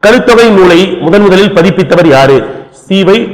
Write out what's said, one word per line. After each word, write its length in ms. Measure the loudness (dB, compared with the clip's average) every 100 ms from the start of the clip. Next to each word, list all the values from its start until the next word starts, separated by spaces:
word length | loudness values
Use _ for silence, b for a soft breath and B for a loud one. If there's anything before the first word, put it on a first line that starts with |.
கலித்தொகை 420 | 0 -2 0 2 2 2
நூலை 240 | 2 2 0 -4
முதன் 200 | -2 0 2
முதலில் 280 | 2 0 0
பதிப்பித்தவர் 520 | -2 -2 -2 0 2 2
யாரு? 200 | 2 0 -2 -14 -20 _
சி 160 | -6 -2 0
வை 100 | 0 -2